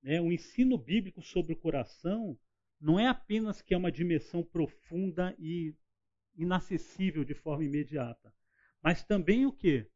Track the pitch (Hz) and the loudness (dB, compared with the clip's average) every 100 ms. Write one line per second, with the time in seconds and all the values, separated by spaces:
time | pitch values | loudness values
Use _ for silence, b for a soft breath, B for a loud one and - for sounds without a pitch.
0 | 131 160 170 170 - - 254 240 120 202 | 0 0 2 -2 -4 2 2 2 0 -2
1 | 190 - - - 175 160 165 147 117 - | -2 -12 -6 -4 -2 -4 -2 -2 -4 -6
2 | 165 214 214 131 _ _ _ _ 151 170 | -4 -4 -4 -10 _ _ _ _ 2 4
3 | 247 247 - 214 214 196 - 180 175 143 | 4 0 -2 -2 -2 -6 -2 0 0 -2
4 | 175 160 - 170 170 170 147 - _ 170 | 0 0 0 -6 -4 -2 -4 -6 _ -4
5 | 190 165 180 - 160 170 160 151 _ _ | -4 -2 -4 -4 -6 -4 -6 -8 _ _
6 | _ _ _ 185 170 180 - 175 - - | _ _ _ -6 0 0 0 -6 -6 -2
7 | 190 156 139 143 - 147 151 147 147 147 | -2 0 -4 -6 -6 -2 -2 -2 -4 -4
8 | 120 120 104 _ _ _ _ _ 156 175 | -6 -8 -20 _ _ _ _ _ 0 0
9 | - 208 165 220 269 - 180 139 104 | 0 0 4 4 4 2 2 2 -2